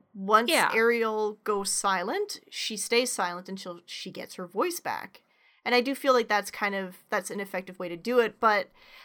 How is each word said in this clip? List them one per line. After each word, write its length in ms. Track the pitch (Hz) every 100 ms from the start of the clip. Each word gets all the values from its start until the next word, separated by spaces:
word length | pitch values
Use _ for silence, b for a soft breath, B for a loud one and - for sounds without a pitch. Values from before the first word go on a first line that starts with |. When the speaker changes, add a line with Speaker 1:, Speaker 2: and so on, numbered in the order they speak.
| _
Speaker 1:
once 360 | 196 190 214 247
Speaker 2:
Yeah. 200 | 302 156
Speaker 1:
Ariel 600 | 226 233 233 226 214 214 208
goes 260 | - 202 196
silent, 720 | - 196 190 185 381 415 - -
she 280 | - - 214
stays 360 | - 233 254
silent 360 | - 180 175 185
until 320 | 190 185 175 -
she 240 | - 190
gets 260 | - - -
her 100 | 180
voice 320 | 220 349 339
back. 420 | - 104 - - _ _ _ _
And 100 | -
I 60 | 247
do 140 | 247 262
feel 180 | 277
like 140 | 247 226
that's 220 | 208 202
kind 220 | - 202 196
of, 220 | 190 185 -
that's 200 | 208 190
an 100 | 196
effective 380 | 196 202 190 190
way 100 | 180
to 80 | 175
do 240 | 226 247
it, 160 | 220 -
but 280 | 226 208 - b b b